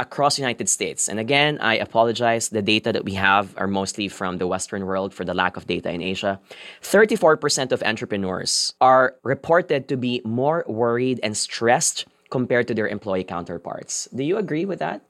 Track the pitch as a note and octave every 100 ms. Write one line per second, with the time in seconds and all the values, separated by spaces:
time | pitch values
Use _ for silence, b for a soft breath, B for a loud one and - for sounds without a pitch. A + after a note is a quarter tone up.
0 | B2+ - C#3+ C#3+ C3+ A#2 G2+ - F#2 -
1 | - G#2 A2+ C#3 D3 D3+ A2+ A2 G#2 A2+
2 | A#2 A#2 A#2+ A#2 - A2 G2+ A2 A#2 G#2+
3 | G2+ F#2+ F#2+ G2 G2+ - F#2+ G2 G2 -
4 | G2 - F#2+ F2 F2+ F#2 - G2+ F#2+ F#2+
5 | G2 - F#2 F2+ F2+ - F#2 F2+ F2 E2+
6 | F2 F#2+ C#3+ F#3+ B B B B - G3
7 | A3 G#3+ E3 D3+ C#3+ C#3+ C3 B2 - A2
8 | B2 G#2 F#2+ F#2 F#2+ - - - C3 C3
9 | B2+ - A#2 C3+ - E3+ F3+ D3 C3 C3+
10 | B2 A#2+ A2 A#2 C#3 E3+ - A2 A#2+ A#2+
11 | B2+ B2 G#2+ G#2+ - - A#2 A2+ - -
12 | - _ _ C3+ B2 A#2+ A#2+ A2+ G#2+ G#2
13 | G#2+ F#2+ F2+ F2 E2+ E2+ - - - -
14 | - A#2+ C#3+ G#3 F#3+ D3+ G3 E3+ D#3 F3
15 | -